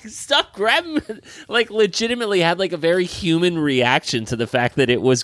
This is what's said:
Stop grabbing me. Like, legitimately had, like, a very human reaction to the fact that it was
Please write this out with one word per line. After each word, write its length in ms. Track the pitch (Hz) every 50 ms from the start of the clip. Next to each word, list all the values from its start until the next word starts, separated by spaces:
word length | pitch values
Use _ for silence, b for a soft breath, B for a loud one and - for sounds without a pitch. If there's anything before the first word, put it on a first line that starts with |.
| _
Stop 480 | 220 214 - - - 277 285 339 -
grabbing 420 | _ - 196 220 240 320 349 339 311
me. 60 | 294 - - 220 214 - B B B B B
Like, 220 | 214 233 233 220
legitimately 680 | 208 220 220 202 165 - 220 233 240 247 240 214 202 185
had, 180 | 170 165 175 175
like, 140 | 190 185
a 40 | -
very 280 | 165 147 165 170 185 180
human 540 | 175 - - - 175 165 165 175 180 175 165
reaction 680 | 151 147 135 127 120 120 127 151 - - - 123 113
to 100 | 107 -
the 100 | 110 117
fact 300 | 110 - 127 120 123 -
that 140 | - 139 120
it 100 | 123 113
was 220 | 90 127 131 127